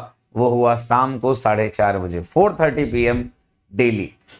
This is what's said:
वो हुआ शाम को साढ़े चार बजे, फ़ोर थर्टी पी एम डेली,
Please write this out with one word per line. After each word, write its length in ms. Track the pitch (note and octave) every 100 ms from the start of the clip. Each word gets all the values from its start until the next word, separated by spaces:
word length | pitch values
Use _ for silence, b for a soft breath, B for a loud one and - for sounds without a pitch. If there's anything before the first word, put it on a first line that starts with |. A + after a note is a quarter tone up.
| A2 _ _ A2
वो 120 | B2
हुआ 260 | A#2+ A#2+ A#2
शाम 420 | - B2 C3 B2+
को 140 | B2+
साढ़े 340 | B2 A2 G#2+ G#2+
चार 300 | - G2+ G2
बजे, 220 | F2+ F2
फ़ोर 360 | F2 D#3+ G3+ E3+
थर्टी 240 | D#3 D3
पी 180 | B2+ A#2+
एम 180 | A#2 A#2+ B2 _ _ _ _
डेली, 360 | G2 A#2+ G#2+ E2+ _ b